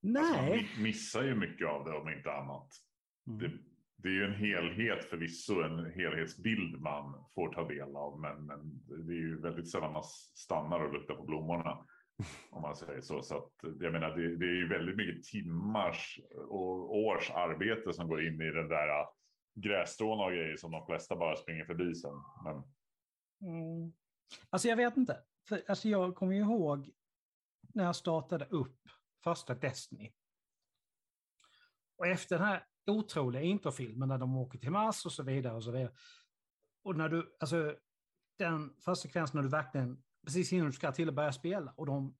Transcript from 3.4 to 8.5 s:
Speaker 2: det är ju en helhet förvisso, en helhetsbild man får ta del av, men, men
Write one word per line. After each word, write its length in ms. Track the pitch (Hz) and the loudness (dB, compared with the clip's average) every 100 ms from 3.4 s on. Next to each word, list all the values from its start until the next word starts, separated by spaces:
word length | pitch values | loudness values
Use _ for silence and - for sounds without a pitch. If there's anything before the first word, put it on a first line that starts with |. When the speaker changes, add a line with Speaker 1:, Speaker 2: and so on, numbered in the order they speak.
| 87 78 - _ _ _ | -4 -4 -14 _ _ _
Speaker 2:
det 100 | 95 | 0
är 60 | |
ju 100 | 95 101 | 2 2
en 80 | 101 | 2
helhet 720 | 107 92 85 90 117 92 - | 2 2 2 2 2 2 -2
förvisso, 560 | 85 82 - - 95 | -4 -4 -6 0 2
en 240 | 80 82 82 | 2 0 -4
helhetsbild 880 | 85 85 80 80 - 113 110 85 67 | -2 0 0 -2 -2 0 0 0 -2
man 440 | 76 73 71 67 - - | -4 -4 -6 -12 -10 -2
får 180 | 80 | -2
ta 140 | 80 80 | -2 -4
del 280 | 73 71 71 | -4 -6 -6
av, 240 | 71 71 | -8 -6
men, 260 | 76 73 | -6 -6
men 400 | 76 | -10